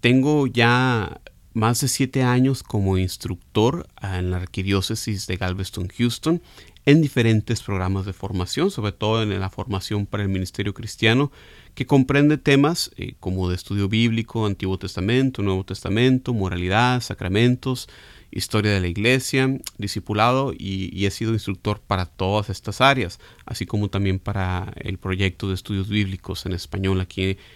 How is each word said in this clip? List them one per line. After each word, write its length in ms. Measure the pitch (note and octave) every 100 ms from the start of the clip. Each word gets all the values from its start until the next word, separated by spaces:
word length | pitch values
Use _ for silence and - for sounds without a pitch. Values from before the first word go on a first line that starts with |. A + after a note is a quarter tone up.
tengo 480 | A#2+ C3 C#3 D3+ C3
ya 720 | A#2 A#2 B2 B2+ A2+ F#2 - - - -
más 260 | A2+ A2 A#2+
de 60 | C3
siete 380 | - C3 C3+
años 400 | B2+ B2 C3 C3
como 340 | - G#2+ F#2+ F#2
instructor, 880 | F#2 - - F2+ - G#2+ A#2 E3+ -
ah, 240 | - G2 F#2
en 140 | F2+
la 60 | F2+
Arquidiócesis 920 | F#2 - F#2+ G2 F#2 A2+ - F#2+ -
de 80 | F#2
Galveston, 500 | F#2 F#2 F#2+ - F2+ -
Houston, 460 | A#2+ - D#3+ E3+ - - - - -
en 160 | D#3+
diferentes 600 | D3 C3 A2+ A2 - A2+
programas 440 | - F#2+ F#2 G2 G2
de 80 |
formación, 560 | - F#2+ F#2+ - C3+ G3
sobre 220 | B2+ G#2
todo 300 | - G#2+ A2+
en 160 | G#2 F#2+
la 120 | F#2
formación 560 | - G#2 F#2+ - G#2 G2+
para 160 | G#2+
el 80 | G2
ministerio 420 | F#2+ F#2 - G2+
cristiano, 580 | - A2+ - A2 B2 D3 - - - -
que 100 | -
comprende 540 | - C#3+ C3 C#3+ D3 D3+
temas, 520 | D3 C#3 C#3+ F3 - -
eh, 180 | F2+ -
como 300 | F#2 F#2 F2+
de 60 | F2+
estudio 340 | - G2+ G2
bíblico, 560 | A2 A#2 A2+ A2+ A2+ G#2
Antiguo 320 | F#2 F#2+ F#2+
Testamento, 640 | F#2 - G2 B2 C3+ B2+
Nuevo 220 | G2+ F#2+ -
Testamento, 640 | F#2+ F#2 G#2+ C3 B2+ C3
moralidad, 720 | A2+ F#2+ F2 F2+ G#2 B2 B2+
sacramentos, 880 | - - F2+ G2+ B2 B2+ C3+ B2+ - - - - -
historia 420 | - - G#2+ G#2
de 80 | G2
la 80 | F2
iglesia, 640 | E2+ A2+ C3 - C3+ C3 C3+ - -
discipulado, 800 | G2+ G2+ - G#2 A#2 C3 C3+
y, 340 | - F#2+ F#2+ F#2+ F#2
y 60 |
he 60 | G2
sido 240 | - A2+
instructor 480 | A2+ - F#2+ G#2 G#2 -
para 200 | F#2+ F2
todas 420 | - F#2+ G#2 G2+
estas 320 | F#2+ - -
áreas, 400 | C3 C3 F2 - - -
así 220 | - A2+ F#2+
como 240 | G#2 G2+
también 280 | G2 G2 F#2+
para 540 | - G2 F#2 F2+ F#2 -
el 200 | - F#2
proyecto 520 | F#2+ F#2 F#2+ - G2
de 80 | F#2
estudios 340 | - G2 G2+
bíblicos 560 | G#2 G2 F#2 - F2+ -
en 60 |
español 500 | F2+ - F#2+ F#2+ F#2
aquí 340 | F2+ - F#2+ F#2 -